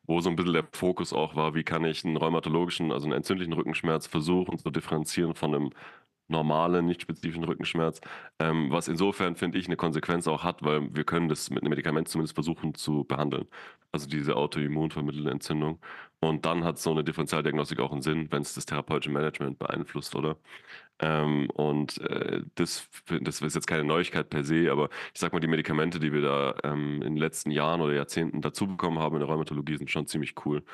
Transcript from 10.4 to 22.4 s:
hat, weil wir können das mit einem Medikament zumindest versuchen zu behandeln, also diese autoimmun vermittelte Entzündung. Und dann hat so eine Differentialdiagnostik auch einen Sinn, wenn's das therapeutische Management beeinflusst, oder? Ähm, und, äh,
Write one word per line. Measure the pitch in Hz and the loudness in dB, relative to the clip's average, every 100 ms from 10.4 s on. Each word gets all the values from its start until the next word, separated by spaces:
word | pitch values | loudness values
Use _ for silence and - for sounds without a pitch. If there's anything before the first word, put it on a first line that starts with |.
hat, | 87 - | 0 0
weil | 76 76 71 | 2 2 0
wir | 71 - | -2 0
können | 85 82 | 2 2
das | 76 - | 0 -2
mit | 65 | 0
einem | 78 | 0
Medikament | 71 78 78 80 | 0 2 0 0
zumindest | 82 78 | 0 -2
versuchen | - 78 80 80 | -2 -2 -2 -4
zu | - - 73 69 | -4 -2 0 0
behandeln, | 67 71 67 - - - - _ | 0 0 -2 -6 -12 -18 -20 _
also | 78 69 | -8 -4
diese | 76 71 - | -2 0 2
autoimmun | 71 80 73 76 78 | 0 0 0 0 0
vermittelte | 78 73 71 73 | -2 -4 -2 -2
Entzündung. | 71 - 78 78 80 - - - - | -2 -2 0 0 -4 -10 -16 -12 -2
Und | 80 76 80 | 0 2 2
dann | 85 | 2
hat | 85 78 | 0 0
so | 85 | 0
eine | 80 | 2
Differentialdiagnostik | 76 80 73 80 76 73 69 - | 0 0 0 2 2 2 0 0
auch | 69 | -2
einen | 73 | 0
Sinn, | 76 78 78 | 0 0 0
wenn's | 73 73 | -2 -2
das | - - | -6 -4
therapeutische | 73 - 76 78 | -4 0 -2 0
Management | 71 78 - 69 - | 0 0 -2 -4 -4
beeinflusst, | - - - 73 - - | -4 -2 -4 -6 -6 -2
oder? | 78 78 - - - - - - | -2 -4 -10 -20 -18 -20 -14 -2
Ähm, | 80 78 76 73 69 | 2 4 4 2 0
und, | - 76 73 71 - | 0 2 2 0 -4
äh, | - - - 50 | -4 -2 -2 -2